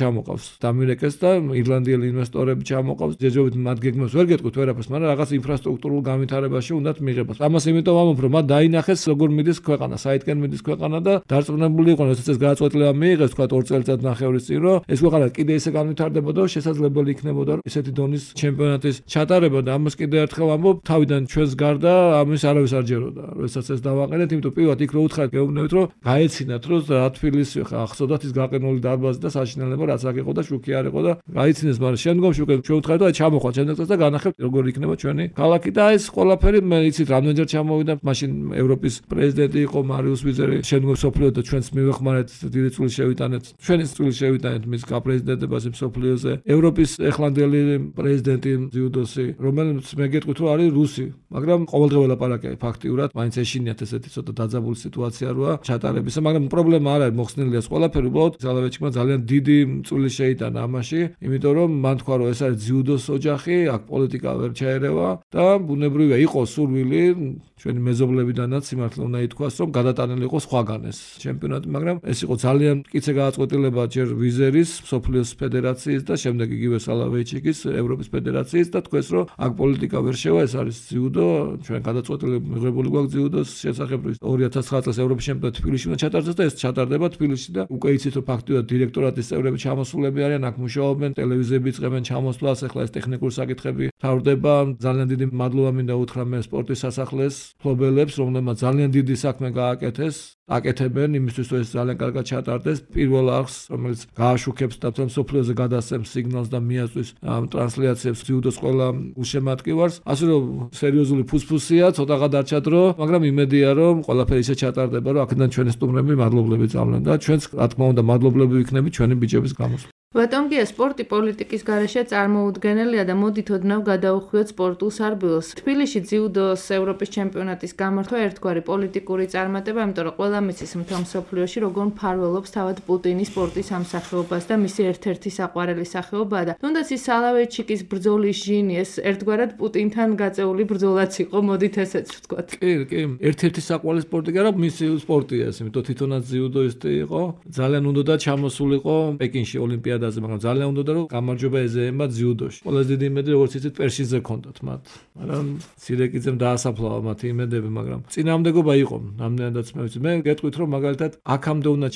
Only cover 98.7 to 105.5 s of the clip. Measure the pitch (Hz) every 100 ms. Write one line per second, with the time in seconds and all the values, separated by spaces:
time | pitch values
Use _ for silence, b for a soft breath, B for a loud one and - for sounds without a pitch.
98.7 | 139 143 135 131 131 143 123 131 123 123
99.7 | 123 127 123 156 147 - _ - 120 131
100.7 | 123 131 127 147 147 127 123 123 127 113
101.7 | 120 123 123 127 127 123 131 131 120 131
102.7 | 147 - 165 139 131 127 127 131 - -
103.7 | 123 123 120 - - 120 123 131 120 131
104.7 | - 123 117 131 147 131 139 120